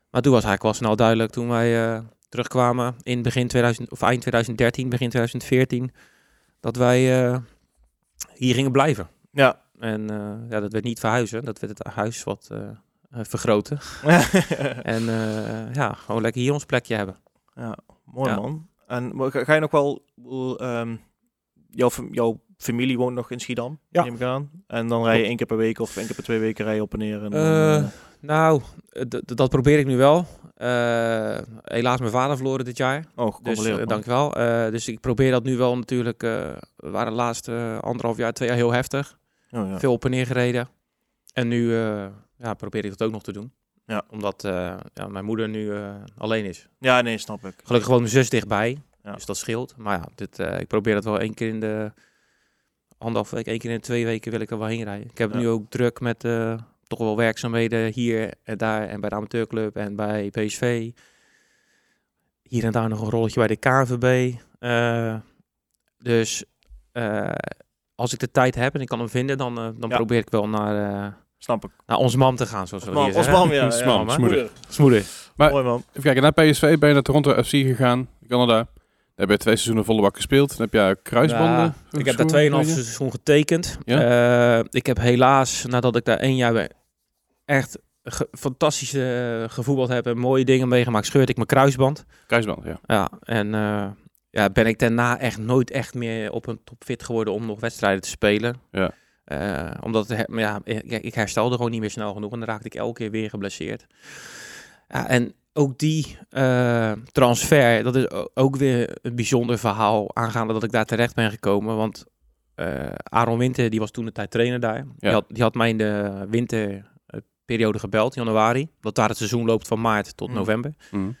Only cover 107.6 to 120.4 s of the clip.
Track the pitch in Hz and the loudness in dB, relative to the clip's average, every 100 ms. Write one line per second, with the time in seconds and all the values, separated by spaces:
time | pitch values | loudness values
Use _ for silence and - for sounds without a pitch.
107.6 | 120 113 117 127 123 95 - - 135 135 | 6 4 2 0 0 -4 -6 0 2 2
108.6 | 139 120 113 50 - 120 107 123 120 117 | 2 2 0 -4 -8 -4 0 2 2 0
109.6 | 117 104 104 110 101 - 117 113 110 110 | 0 2 2 2 0 -2 -2 -2 -2 -2
110.6 | 107 117 107 113 117 - 110 107 101 101 | -2 0 0 0 0 0 -2 -2 0 0
111.6 | 107 113 110 - - _ _ _ _ - | 0 -2 -4 -6 -18 _ _ _ _ -8
112.6 | 85 67 71 - - 110 117 117 127 123 | -6 -6 -8 -10 -4 0 2 2 0 0
113.6 | 120 110 107 - 110 - 101 117 120 123 | 0 0 -4 -6 -10 -8 -4 0 0 0
114.6 | 117 113 139 - 101 107 - 110 113 117 | -4 -4 -10 -6 0 0 0 0 0 2
115.6 | 117 110 107 104 101 98 98 113 120 113 | 0 2 0 -2 -4 -6 -4 -2 0 -2
116.6 | 104 98 104 _ _ 107 - _ - 113 | -4 -6 -14 _ _ -16 -16 _ -6 0
117.6 | 110 104 98 107 120 127 113 110 110 127 | 0 0 -2 0 0 0 0 2 2 2
118.6 | 156 _ 113 113 107 110 107 120 113 113 | -4 _ -6 0 0 0 -2 0 2 0
119.6 | - 113 113 107 98 - 104 113 | 0 -2 0 -2 -4 -8 -8 -4